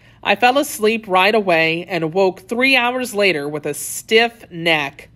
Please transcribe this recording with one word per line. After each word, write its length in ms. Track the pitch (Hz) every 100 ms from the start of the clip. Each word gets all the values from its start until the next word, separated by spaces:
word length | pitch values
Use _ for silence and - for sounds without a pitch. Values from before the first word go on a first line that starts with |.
| _ -
I 120 | - 202
fell 220 | 247 262
asleep 480 | 294 - 214 226 220
right 280 | 185 190 220
away 500 | 190 165 160 165 175
and 260 | 180 160
woke 280 | 175 190 180
three 340 | - 233 262 262
hours 380 | 240 254 247
later 340 | 202 202 156 143
with 200 | 147 147
a 80 | 147
stiff 680 | - - - 220 233 - -
neck. 600 | 175 170 160 139 - -